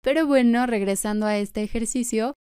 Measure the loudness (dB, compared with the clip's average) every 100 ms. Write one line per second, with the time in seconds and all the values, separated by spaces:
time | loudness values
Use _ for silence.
0 | 0 2 4 4 4 2 0 0 0 -2
1 | -2 -2 0 -2 -4 -6 -4 -4 -4 -4
2 | -2 -2 -4 -6 _